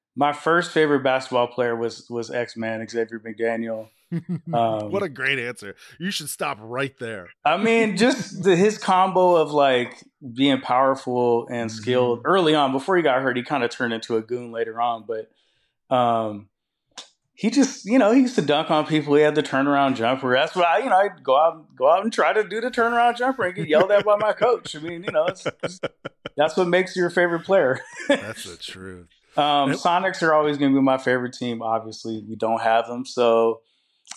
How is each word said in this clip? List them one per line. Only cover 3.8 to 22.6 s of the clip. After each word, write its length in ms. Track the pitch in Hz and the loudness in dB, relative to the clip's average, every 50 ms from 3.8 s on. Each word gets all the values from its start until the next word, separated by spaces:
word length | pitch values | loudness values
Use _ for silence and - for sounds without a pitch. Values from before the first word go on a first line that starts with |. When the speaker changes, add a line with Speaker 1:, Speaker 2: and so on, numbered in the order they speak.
| 110 - _ | -12 -16 _
Speaker 2:
<laughs> 40 | _ _ - 170 165 - - 175 - _ 170 156 | _ _ -8 -8 -8 -6 -6 -10 -10 _ -4 -2
Speaker 1:
Um, 380 | 117 117 113 110 107 107 104 | 0 0 0 0 -4 -6 -4
Speaker 2:
What 100 | 139 196 | -4 -4
a 80 | 196 160 | -6 -6
great 300 | 127 131 131 135 139 131 | -8 -6 -4 -2 -2 -2
answer. 360 | 117 120 120 - 101 98 92 _ - - - - | -4 -8 -10 -12 -16 -18 -18 _ -20 -20 -18 -10
You 120 | 170 196 | -10 -8
should 180 | - - 151 139 | -8 -8 -10 -10
stop 300 | - - 160 147 135 104 | -10 -8 -8 -8 -8 -10
right 340 | 107 113 120 131 139 131 _ - | -12 -10 -6 -6 -6 -6 _ -10
there. 300 | 123 113 110 95 87 - - _ - | -12 -12 -10 -12 -14 -18 -20 _ -2
Speaker 1:
I 140 | 147 160 196 | -2 0 0
mean, 400 | 214 226 226 233 220 220 185 175 | 2 2 2 2 2 0 0 2
just 460 | 226 254 277 240 - - - - 165 | 2 2 2 0 -6 -12 -10 -2 2
the, 120 | 196 180 | 2 4
his 220 | 170 196 220 208 - | 4 4 2 2 -2
combo 600 | - - 185 180 190 190 180 185 185 180 175 160 | -2 0 2 2 2 2 2 2 4 4 4 4
of, 120 | 156 147 | 2 2
like, 540 | 151 147 139 135 127 123 120 - - - - _ _ _ 143 123 113 | 2 2 4 4 4 2 0 -4 -8 -18 -20 _ _ _ -20 -14 -2
being 260 | 123 139 143 135 131 | 0 2 2 2 0
powerful 840 | - - 123 127 135 135 135 131 - 131 123 123 123 120 117 117 117 - | 0 -2 0 2 2 2 0 -2 -4 -4 -2 0 2 2 2 2 0 -4
and 180 | 123 120 113 110 | -8 -6 -6 -6
Speaker 2:
Mm-hmm. 100 | 110 110 | -8 -8
Speaker 1:
skilled 400 | 104 123 123 127 123 120 120 113 117 | -4 0 0 2 2 2 0 -2 0
early 300 | 151 180 196 175 156 156 | 2 2 4 4 4 4
on. 180 | 151 143 131 | 2 2 2
Before 240 | 131 131 - - 190 | 0 -2 -2 0 0
he 60 | 180 | 2
got 220 | 156 143 127 131 135 | 2 2 2 2 0
hurt, 140 | 131 123 123 | 0 -2 -4
he 40 | 120 | -4
kinda 240 | - 151 135 120 117 | -4 -2 -2 -2 -2
turned 220 | - - 127 117 | -4 -4 -4 -4
into 240 | 113 113 - - 117 | -4 -6 -6 -4 -4
a 60 | 110 | -4
goon 300 | 110 113 123 123 123 117 | -4 -4 -8 -8 -8 -10
later 280 | 113 113 113 113 110 117 | -8 -8 -8 -6 -4 -4
on, 260 | 120 120 117 113 101 107 | -4 -4 -4 -6 -8 -10
but, 240 | 113 110 110 _ _ _ _ _ _ _ _ _ _ _ _ - 135 | -10 -10 -10 _ _ _ _ _ _ _ _ _ _ _ _ -2 0
um, 520 | 127 123 117 117 113 110 107 104 101 101 _ _ _ _ _ _ _ _ _ _ - - _ _ _ _ _ _ | 2 2 2 2 0 -2 -4 -6 -10 -14 _ _ _ _ _ _ _ _ _ _ -20 -20 _ _ _ _ _ _
he 160 | - - 226 | -4 -4 0
just, 360 | 233 285 247 - - - - | 2 2 2 2 0 -10 -4
you 120 | 190 240 262 | 0 2 4
know, 140 | 214 208 | 4 6
he 100 | 240 277 | 6 4
used 140 | 247 240 - | 4 4 2
to 80 | 208 156 | -2 0
dunk 260 | 143 147 151 165 165 | 2 0 0 2 0
on 160 | 160 151 147 | 0 0 0
people. 300 | 135 156 151 143 147 143 | 2 0 0 2 4 4
He 80 | 147 151 | 6 6
had 100 | 151 147 | 6 4
the 80 | 151 | 2
turnaround 540 | 139 - 143 135 139 143 143 143 139 135 131 | -2 0 0 0 0 2 2 2 2 2 0
jumper. 360 | 110 113 117 131 131 135 127 | 0 0 0 0 0 0 0
That's 240 | 127 131 160 156 - | 2 2 2 0 0
why, 220 | 185 175 170 170 214 | 0 2 2 2 2
you 120 | 262 254 | 2 2
know, 40 | 190 185 | 2 2
I'd 260 | 202 202 196 156 127 | 2 2 -2 -8 0
go 120 | 131 131 | 2 4
out, 400 | 147 160 170 160 160 - _ - | 4 4 4 2 -2 -18 _ -8
go 140 | 127 127 143 | 0 4 4
out 120 | 170 190 208 | 4 4 2
and 100 | 226 - | -2 -2
try 200 | 226 156 160 190 | 0 0 2 2
to 100 | 214 208 | 0 -2
do 180 | 175 202 226 | -2 -4 -6